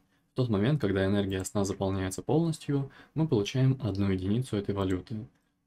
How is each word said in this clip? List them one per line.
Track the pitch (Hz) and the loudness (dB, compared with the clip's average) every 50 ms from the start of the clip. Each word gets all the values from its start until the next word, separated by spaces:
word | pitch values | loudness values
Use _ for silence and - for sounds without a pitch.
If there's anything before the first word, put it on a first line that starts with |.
| _ _ _ _ _ _ - | _ _ _ _ _ _ -4
В | |
тот | - 127 113 | -2 0 2
момент, | 107 98 104 131 151 135 | 2 2 4 2 2 2
когда | - 98 95 95 95 | 2 0 2 2 2
энергия | 95 101 101 98 98 98 95 95 | 2 2 2 0 0 -2 -4 -4
сна | - - 104 98 | -4 -2 -2 -2
заполняется | 98 95 - 98 95 98 95 92 92 - - | -2 -2 -2 -2 -2 0 -2 -2 -4 -6 -8
полностью, | - - 131 156 170 165 156 - - - 143 139 135 - - - - _ - | -2 0 2 2 2 0 -2 -4 -4 -2 -2 -2 -2 -4 -10 -20 -20 _ -4
мы | 143 160 156 | -4 0 2
получаем | 127 104 101 - - 131 135 131 127 - | 2 0 0 0 0 2 4 4 2 2
одну | - 104 95 98 101 98 | 0 -2 0 0 0 0
единицу | 95 92 92 98 104 123 127 - 110 101 | 0 0 0 0 0 0 0 0 -2 -4
этой | 101 - 101 | -2 -2 -2
валюты. | 98 95 92 92 90 - - 110 107 110 - _ _ _ _ _ _ _ | 0 0 0 0 -2 -4 -6 -10 -10 -10 -12 _ _ _ _ _ _ _